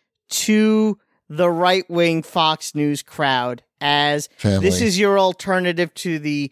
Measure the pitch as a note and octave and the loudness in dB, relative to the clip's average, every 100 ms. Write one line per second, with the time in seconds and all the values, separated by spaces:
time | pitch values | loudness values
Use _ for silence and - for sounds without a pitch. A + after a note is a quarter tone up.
0 | _ _ _ - - G#3+ G#3+ A3 G#3+ G3+ | _ _ _ -6 0 2 4 4 2 -2
1 | _ _ - D#3 F3 E3 F3+ F#3+ - E3+ | _ _ -12 0 0 2 2 2 0 0
2 | E3+ E3 D#3+ F3+ D#3+ D#3 - D3+ D3 C#3+ | 2 0 -2 0 0 0 -6 -4 -2 -4
3 | - - C#3+ B2+ B2 B2 _ _ C#3+ D3 | -8 -4 -2 0 -2 -8 _ _ 0 0
4 | D3 D3 - - G#2 G2 F#3 F3+ A#3 F3+ | 2 -2 -6 -4 0 2 0 0 0 2
5 | G3+ G3 F#3 F3+ G#3 F#3 F3+ E3+ E3+ - | 2 2 2 -2 -4 -2 -2 -2 -4 -6
6 | F3+ D#3+ D3+ D3 C#3+ | -6 -4 -4 -4 -6